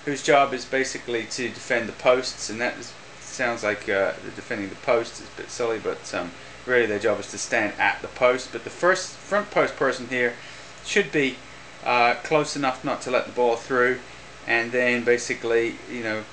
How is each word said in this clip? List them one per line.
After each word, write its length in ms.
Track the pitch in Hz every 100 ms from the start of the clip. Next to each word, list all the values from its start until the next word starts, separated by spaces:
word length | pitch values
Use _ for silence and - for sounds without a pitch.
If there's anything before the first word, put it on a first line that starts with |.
whose 180 | - 135
job 300 | - 143 135
is 100 | 127
basically 600 | - 135 131 - - 117
to 240 | 107 - 120
defend 400 | 104 - 120 110
the 40 |
posts, 580 | - 135 127 131 - -
and 100 | 107
that 180 | 120 -
is, 140 | - - - -
sounds 420 | - - 123 117
like, 260 | 104 101 -
uh, 240 | 98 95 -
the 60 | 104
defending 340 | 101 - 113 98
the 80 | 87
posts 440 | - 120 117 -
is 60 | 101
a 80 | -
bit 140 | -
silly, 280 | - 120 110
but, 360 | 95 82 -
um, 160 | 95 87 - - - -
really 200 | 127 113
their 120 | 104
job 200 | 110 101
is 120 | 101
to 80 | 101
stand 340 | - 117 107 -
at 220 | 98 98
the 60 | -
post. 420 | - 127 127 -
But 120 | 117
the 60 | -
first 400 | - 175 185 -
front 400 | - - 202 202
post 260 | 175 135 -
person 320 | 135 127 123
here 260 | 127 120 - - - - -
should 260 | - 208 196
be, 260 | 160 135 - - - - -
uh, 300 | 123 123 120 120
close 320 | - 156 147
enough 300 | 143 135 127
not 180 | 147 120
to 80 | -
let 160 | 123 -
the 60 |
ball 240 | 113 123 113
through, 420 | - 131 123 127 - - - - -
and 260 | 117 117
then 320 | 123 123 120
basically, 720 | 117 120 - 120 113 117 117 - -
you 120 | 127
know, 220 | 113 107 107